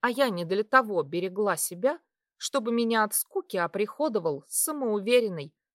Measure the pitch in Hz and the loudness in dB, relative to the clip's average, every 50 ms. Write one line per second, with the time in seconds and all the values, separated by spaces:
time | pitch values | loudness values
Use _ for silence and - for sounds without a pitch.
0 | - 240 247 240 277 254 202 175 175 165 185 196 214 _ - 262 247 214 202 175 | 0 -2 2 2 2 2 2 -2 -2 -2 -2 -2 -2 _ 4 4 4 4 0 -2
1 | 147 139 147 175 175 190 180 196 214 202 180 156 - - 180 175 185 262 302 339 | -2 0 -2 -4 -4 -4 -2 0 0 0 0 0 -2 -6 -6 -2 -2 -2 -2 -2
2 | _ _ _ _ _ _ _ _ - - - - 220 233 233 233 233 226 233 226 | _ _ _ _ _ _ _ _ -12 -4 -4 -2 -2 0 0 0 0 2 2 2
3 | 214 214 - - - _ - 392 370 _ - 190 175 165 - 185 208 208 - - | 2 2 0 -4 -4 _ -6 -8 -8 _ -2 -2 -2 -2 -2 -2 -4 -4 -2 -2
4 | 294 311 226 220 165 165 147 139 - _ - - - - 320 294 269 233 208 208 | -2 0 0 0 -2 -2 -4 -4 -8 _ -4 -4 -2 -2 -2 -4 -2 -2 -2 -2
5 | 190 208 247 247 233 208 180 160 143 151 _ _ _ _ | 0 4 4 4 4 4 -4 -6 -8 -10 _ _ _ _